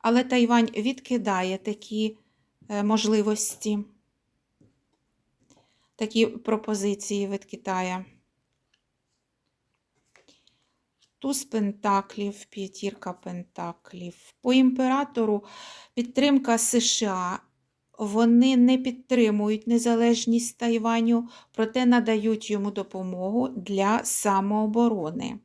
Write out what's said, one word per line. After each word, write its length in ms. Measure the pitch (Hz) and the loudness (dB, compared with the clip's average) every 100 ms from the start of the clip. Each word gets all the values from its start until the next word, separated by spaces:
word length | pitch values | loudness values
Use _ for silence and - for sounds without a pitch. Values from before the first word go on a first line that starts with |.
але 220 | 226 240 | 2 2
Тайвань 420 | 254 254 240 240 226 | 2 2 4 4 2
відкидає 920 | - 226 262 - 247 202 190 185 190 | 0 -4 -6 -4 -4 0 -2 -2 -4
такі, 580 | - 208 - 214 214 214 _ _ _ _ - | -6 -10 -8 -4 -4 -6 _ _ _ _ -10
е, 140 | 208 | -4
можливості, 960 | 208 220 214 220 208 214 - - 214 208 208 _ _ _ _ _ _ _ _ _ _ _ _ _ _ _ _ _ _ _ _ - | 0 0 2 2 0 -2 -4 -6 -6 -6 -6 _ _ _ _ _ _ _ _ _ _ _ _ _ _ _ _ _ _ _ _ -10
такі 300 | 214 226 226 | -4 2 0
пропозиції 1000 | - - 214 214 208 202 202 - 202 196 | 0 -4 -4 -2 -4 -4 -4 -6 -4 -4
від 160 | 196 | -6
Китая. 600 | - 190 - 185 185 185 185 _ _ _ _ _ _ _ _ _ _ _ _ _ _ _ _ _ _ _ _ _ _ _ _ _ _ _ _ _ _ _ | -10 -14 -6 -4 -4 -6 -10 _ _ _ _ _ _ _ _ _ _ _ _ _ _ _ _ _ _ _ _ _ _ _ _ _ _ _ _ _ _ _
Туз 260 | 269 269 | -6 -6
пентаклів, 1000 | - 220 208 202 208 196 196 - 202 202 | -4 -2 -2 -2 0 0 -2 -8 -8 -8
п'ятірка 680 | - 208 196 - 196 190 185 | -18 -12 -12 -8 -10 -8 -12
пентаклів. 1200 | 180 185 180 175 - 170 170 _ 180 175 - - _ | -12 -12 -14 -14 -12 -12 -12 _ -16 -16 -16 -20 _
По 120 | 247 | 2
імператору 920 | 262 262 254 254 269 277 - 220 208 - - - - - | 4 4 2 0 0 -2 -2 -2 -2 -6 -20 -20 -20 -10
підтримка 640 | - 240 262 285 277 269 226 | -6 -4 0 2 2 2 0
С 220 | - 240 | 2 0
Ш 260 | 233 - 214 | 0 -2 -2
А. 320 | 185 180 190 _ _ _ _ _ - | -2 -6 -8 _ _ _ _ _ -10
Вони 580 | 208 214 233 240 262 262 | -4 2 6 6 6 6
не 220 | 247 262 | 6 4
підтримують 880 | 262 247 - 254 226 208 208 214 226 | 0 -8 -2 2 4 2 0 -2 0
незалежність 920 | 233 240 233 233 233 233 233 240 - | 2 2 2 4 2 2 0 -2 -4
Тайваню, 680 | 233 233 226 233 226 233 233 - _ | -2 0 0 0 2 0 0 -16 _
проте 340 | - 220 247 247 | -4 -2 2 4
надають 640 | 247 226 220 220 220 - | 4 4 0 0 -2 -2
йому 200 | 208 202 | -4 -4
допомогу 760 | 202 190 190 185 180 185 226 262 | -6 -8 -8 -8 -6 -4 -2 -2
для 560 | 254 180 196 196 226 | -6 -4 0 2 0
самооборони. 1300 | - - 208 196 196 214 214 220 240 214 156 175 - - | -2 -2 2 2 2 0 0 2 2 0 -4 -6 -8 -10